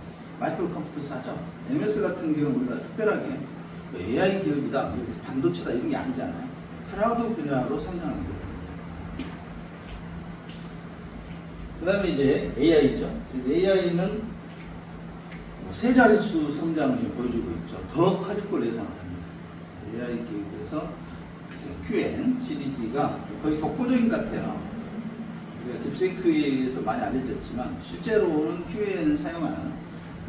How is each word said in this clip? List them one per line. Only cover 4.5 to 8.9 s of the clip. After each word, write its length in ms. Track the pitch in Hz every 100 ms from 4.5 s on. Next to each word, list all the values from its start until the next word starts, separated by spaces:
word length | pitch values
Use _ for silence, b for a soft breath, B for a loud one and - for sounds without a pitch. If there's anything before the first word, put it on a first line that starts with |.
| 143 117 139 - - - - -
반도체다 460 | 131 - - -
이런 180 | 90 104
게 60 | 90
아니잖아요. 520 | - - 85 - - - - - -
크라우드 420 | 190 226 233 226 165
분야로 440 | 147 131 120 147
성장하는 380 | - 175 143 110
거예요. 200 | - - - - - - -